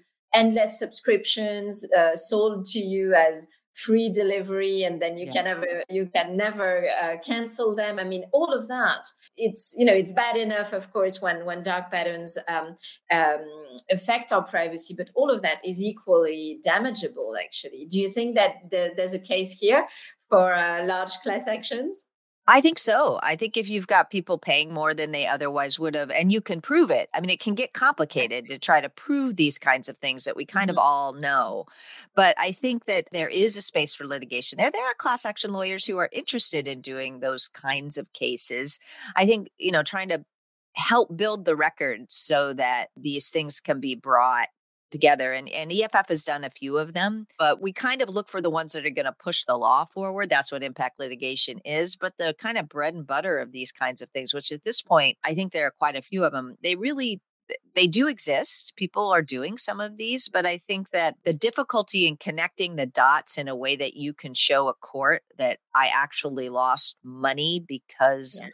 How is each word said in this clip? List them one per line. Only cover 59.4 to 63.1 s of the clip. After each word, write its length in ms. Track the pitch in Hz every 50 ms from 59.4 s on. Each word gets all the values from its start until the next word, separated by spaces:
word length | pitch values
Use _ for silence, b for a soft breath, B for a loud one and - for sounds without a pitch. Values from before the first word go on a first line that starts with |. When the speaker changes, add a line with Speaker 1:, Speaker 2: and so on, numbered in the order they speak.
| 139 180 226
Speaker 2:
some 220 | - - 208 202 202
of 180 | 208 208 214
these, 300 | 214 220 233 254 254 -
but 180 | - - 185 175
I 120 | 175 175
think 320 | 180 _ - 196 190 190 -
that 260 | - 175 165 156 - _ -
the 100 | 170 160
difficulty 720 | 143 - 233 - 294 262 - 247 214 202 - - 190 170
in 120 | 160 151
connecting 580 | - - 185 156 160 165 - _ - 185 175 170
the 100 | 147 135
dots 520 | 127 - 139 127 135